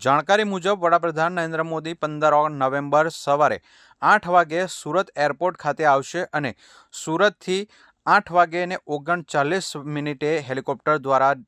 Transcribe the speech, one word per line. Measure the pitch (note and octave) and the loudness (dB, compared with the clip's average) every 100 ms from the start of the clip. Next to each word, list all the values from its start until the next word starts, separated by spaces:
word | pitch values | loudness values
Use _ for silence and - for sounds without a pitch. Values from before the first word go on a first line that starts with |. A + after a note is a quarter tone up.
જાણકારી | B2 D3 D3+ G3+ | 0 2 2 0
મુજબ | G#3+ F#3+ F3 G3+ E3+ | 0 -2 -2 0 2
વડાપ્રધાન | E3+ E3+ D#3 E3 | 2 2 -2 -2
નરેન્દ્ર | F3+ E3 D#3+ | -2 -4 -4
મોદી | D#3+ D#3+ D#3 | -4 -6 -8
પંદર | E3 D3+ D3+ D3+ D3 D3+ | -6 -6 0 2 4 2
નવેમ્બર | C#3+ C3 C#3 C#3+ D3 D#3+ | 0 -2 -2 0 2 2
સવારે | - - C#3+ C#3+ G2 _ _ _ _ | -2 -2 2 2 0 _ _ _ _
આઠ | D3+ G#3 F3 | 2 2 4
વાગે | F3+ D#3+ E3 F#3 | 2 2 0 -4
સુરત | - D3+ E3+ F#3+ - | -8 -4 -2 -2 -2
એરપોર્ટ | D3 C#3+ F3+ E3+ | -2 0 -4 -2
ખાતે | D3 C#3 D3+ | -4 0 4
આવશે | C#3 C3 E3+ F3+ | 4 0 -8 -6
અને | D3+ C#3 - _ - _ | -4 -6 -8 _ -20 _
સુરતથી | - - E3 G3+ - - F#3+ G#3 _ _ _ - | -14 -4 0 0 0 -4 -6 -6 _ _ _ 2
આઠ | F#3+ - | 2 4
વાગે | F3 E3+ F3 F3+ | 2 2 0 -4
ને | F#3 - | -6 -6
ઓગણચાલીસ | D3 C#3+ F3 D3+ D3+ C#3+ F#3+ - D3+ | -6 -4 -4 -2 -2 0 -2 -6 -10
મિનિટે | C#3 D3 D3 C#3 D3 D#3+ | -8 -6 -6 -4 -2 -2
હેલિકોપ્ટર | B2 C3 C3 C3 - D3+ | -4 -6 -6 -4 -2 -2
દ્વારા | C3+ C3+ C3+ C3+ | 0 2 2 0